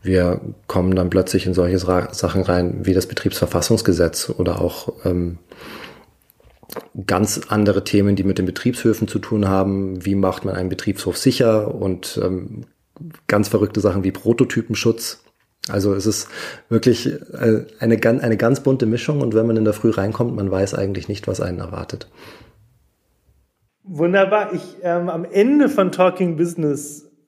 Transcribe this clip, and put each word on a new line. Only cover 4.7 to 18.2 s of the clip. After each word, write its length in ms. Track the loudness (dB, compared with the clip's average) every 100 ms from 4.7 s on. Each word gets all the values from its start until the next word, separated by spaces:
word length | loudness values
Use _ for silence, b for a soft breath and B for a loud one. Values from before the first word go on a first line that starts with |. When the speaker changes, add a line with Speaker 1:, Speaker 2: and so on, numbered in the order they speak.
| -4 -10 -4 -2
Speaker 1:
ähm, 320 | 0 -2 -6 _ B B B B B B _ _ _ _ _ -16 -16 -14 -12 -2
ganz 360 | 0 0 -2 -2
andere 340 | 2 4 2
Themen, 320 | 2 2 4 2
die 80 |
mit 160 | 2 0
den 60 | -2
Betriebshöfen 640 | -2 -2 0 0 2 -2
zu 120 | -4
tun 280 | -2 0 2
haben. 560 | 2 2 0 -2 -4 -2
Wie 100 | 2
macht 280 | 2 0
man 120 | -4 -4
einen 140 | -4
Betriebshof 480 | -4 -4 -4 -4 2
sicher? 560 | 2 4 4 4 0
Und, 460 | -2 -2 -4 -6 -4
ähm, 440 | -2 -2 -6 -12 -16 _ _ -18 -18 -18 _
ganz 200 | 0 2
verrückte 320 | 2 0 2
Sachen 240 | 0 0
wie 80 | -2
Prototypenschutz. 1120 | -2 -2 2 2 0 -4 0 0 0 -6 -12 _ _ _ _ -6
Also 240 | 0 0
es 120 | 2 0
ist 220 | -2 -6 B B B B
wirklich, 400 | 2 4 2 0
äh, 580 | -6 -10 -2 2 2 -2 -4
eine 180 | 0 4
gan-, 220 | 4
eine 180 | 2